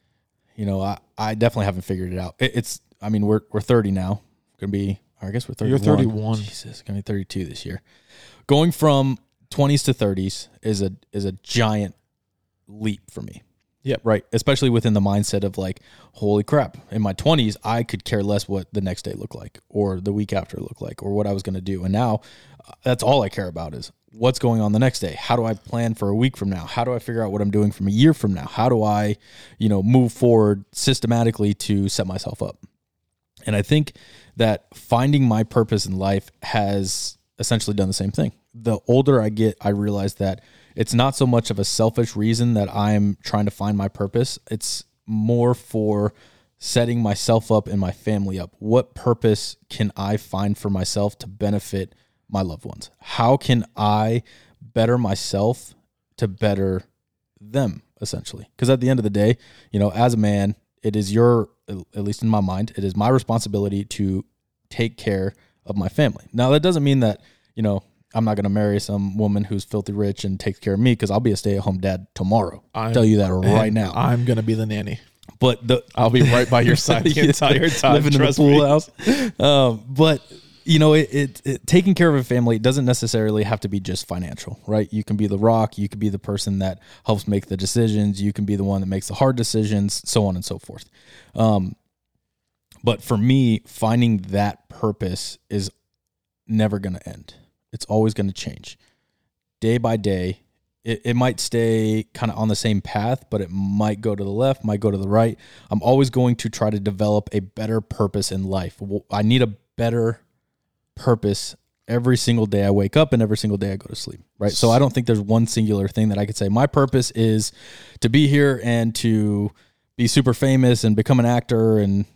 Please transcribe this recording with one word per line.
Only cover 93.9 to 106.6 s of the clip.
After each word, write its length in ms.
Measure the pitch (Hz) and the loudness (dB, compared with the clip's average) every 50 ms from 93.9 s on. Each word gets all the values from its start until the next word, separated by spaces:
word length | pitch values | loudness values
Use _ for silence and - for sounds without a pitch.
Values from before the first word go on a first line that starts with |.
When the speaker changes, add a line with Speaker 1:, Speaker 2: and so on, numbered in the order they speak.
| 113 120 120 117 110 98 92 95 | 2 2 2 2 0 0 -2 -2
Speaker 1:
that 400 | 98 101 104 104 101 _ _ _ | -2 0 0 -2 -4 _ _ _
purpose 680 | - - - 107 101 - 101 90 92 - - - - - _ - | -12 -4 -4 -4 -4 -2 -6 -6 -6 -6 -10 -12 -14 -16 _ -8
is 200 | 98 101 95 101 _ _ _ _ _ _ _ _ _ _ _ _ _ _ _ - | -6 -6 -6 -6 _ _ _ _ _ _ _ _ _ _ _ _ _ _ _ -4
never 320 | 113 110 110 104 104 98 | 0 0 0 0 0 -2
gonna 220 | 98 95 90 - - | -4 -6 -8 -8 -12
end. 280 | - - - - - - _ _ _ _ _ _ _ | -16 -18 -18 -20 -20 -20 _ _ _ _ _ _ _
It's 140 | - - - | -14 -14 -8
always 280 | - 107 110 110 113 104 | -2 2 2 2 2 0
gonna 180 | - 101 98 | -2 -4 -6
change. 460 | 95 - - - - - - - - _ _ _ _ _ _ _ _ _ _ _ _ _ _ _ _ - | -6 -8 -10 -12 -12 -14 -18 -20 -20 _ _ _ _ _ _ _ _ _ _ _ _ _ _ _ _ -4
Day 180 | - 110 117 120 | -2 0 0 2
by 200 | 117 113 117 110 | 0 0 -2 0
day, 420 | 98 104 95 92 90 92 95 _ _ _ _ _ _ _ _ _ - | 0 0 -2 0 -2 -4 -6 _ _ _ _ _ _ _ _ _ -8
it, 180 | 117 113 101 - | -6 -6 -4 -2
it 120 | 120 117 | -2 0
might 240 | 120 127 127 117 - | 2 2 0 0 -2
stay 640 | - - - 117 113 113 113 113 110 110 110 110 107 _ _ | -8 -4 -2 0 0 2 2 2 2 2 0 -2 -2 _ _
kinda 200 | - 120 113 - | -6 -6 -6 -4
on 120 | - 110 110 | -2 -2 -2
the 80 | 104 | -2
same 260 | - - 113 104 98 | 0 0 0 -2 -2
path, 440 | - - - 107 107 120 131 - - - | -2 -4 -6 -4 -2 -2 -4 -4 -6 -6
but 120 | 113 101 | -6 -6
it 80 | 95 85 | -6 -4
might 500 | 92 98 98 98 101 104 107 107 104 101 | -6 -4 -4 -2 0 0 0 0 -2 -2
go 140 | 110 113 104 | -4 -4 -4
to 80 | 98 101 | -4 -6
the 60 | 98 | -6
left, 320 | 98 110 131 135 135 - - | -4 -2 0 0 0 -2 -2
might 160 | 110 104 101 | -2 -2 0
go 100 | 110 107 | 0 0
to 60 | 101 95 | 0 0
the 120 | 98 95 | -2 2
right. 280 | 104 110 113 117 - - - - - - - - | 2 4 2 2 0 -6 -16 -20 -20 -20 -10 -4
I'm 140 | - 107 - | -4 -2 2
always 260 | 120 131 135 139 123 | 4 4 4 4 2
going 280 | 113 127 123 123 120 - | 2 0 2 2 0 0
to 120 | - 113 | -4 -8
try 200 | - - | -4 -2